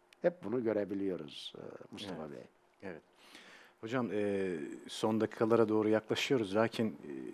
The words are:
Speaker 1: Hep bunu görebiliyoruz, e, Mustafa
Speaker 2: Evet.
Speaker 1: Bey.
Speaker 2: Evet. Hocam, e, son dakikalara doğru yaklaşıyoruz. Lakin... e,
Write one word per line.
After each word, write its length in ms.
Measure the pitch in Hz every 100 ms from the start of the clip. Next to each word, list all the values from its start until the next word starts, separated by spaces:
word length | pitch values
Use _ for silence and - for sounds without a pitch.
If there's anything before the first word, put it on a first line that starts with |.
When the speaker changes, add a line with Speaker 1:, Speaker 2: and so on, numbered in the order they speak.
| _ -
Speaker 1:
Hep 220 | 143 139
bunu 200 | 101 123
görebiliyoruz, 880 | 110 104 98 98 98 85 73 - - -
e, 40 | - - -
Mustafa 300 | 98 98 87
Speaker 2:
Evet. 100 | 76
Speaker 1:
Bey. 120 | 65 - _ _ _
Speaker 2:
Evet. 180 | 98 78 - _ - - - - - _
Hocam, 280 | 113 127 113
e, 360 | 104 101 98 95 82 65 - -
son 340 | - 110 110
dakikalara 480 | 110 - 113 117 110
doğru 200 | 107 107
yaklaşıyoruz. 680 | 110 - - - 135 101 104
Lakin... 320 | 113 - 110
e, 60 | - 73 67 64